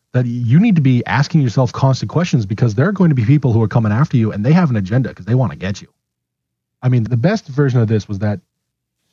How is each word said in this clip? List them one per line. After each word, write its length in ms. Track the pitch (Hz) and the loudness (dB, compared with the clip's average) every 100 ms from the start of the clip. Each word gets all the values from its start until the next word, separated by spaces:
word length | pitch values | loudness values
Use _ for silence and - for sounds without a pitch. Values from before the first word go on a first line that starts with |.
| _ | _
That 140 | 123 123 | -2 -2
you 340 | 120 117 147 | -2 2 4
need 160 | 233 165 | 4 2
to 40 | |
be 240 | 131 123 - | 2 2 0
asking 340 | 135 139 160 | -2 0 0
yourself 300 | 127 135 127 | 0 0 -2
constant 380 | - 131 117 104 | 0 0 0 -2
questions 360 | 156 175 139 98 | -2 0 -2 -2
because 280 | 107 120 104 | -2 -2 0
there 120 | 170 | -2
are 40 | |
going 180 | 196 175 | 2 2
to 40 | |
be 100 | 131 | 2
people 280 | 110 143 135 | 2 2 2
who 80 | 110 | 0
are 60 | 107 | 2
coming 240 | 120 107 | 0 0
after 240 | 104 156 131 | 0 0 0
you 160 | 110 | 0
and 120 | 101 113 | -2 2
they 60 | |
have 180 | 170 165 | 2 2
an 60 | 113 | -2
agenda 360 | 92 120 120 | -2 -2 -4
'cause 140 | - 87 | -8 -2
they 80 | |
wanna 220 | 127 110 71 | -2 -2 -4
get 260 | 95 101 | -8 -10
you. 60 | - _ _ _ _ _ _ _ _ _ | -12 _ _ _ _ _ _ _ _ _
I 80 | 127 | -2
mean, 140 | 127 | 0
the 120 | 107 120 | 0 0
best 300 | 151 220 - | 0 -2 -6
version 320 | 131 139 123 | -2 0 2
of 80 | 110 | 0
this 200 | 110 - | -2 -4
was 120 | 98 | -6
that 200 | 107 95 _ _ _ _ _ _ _ | -4 -6 _ _ _ _ _ _ _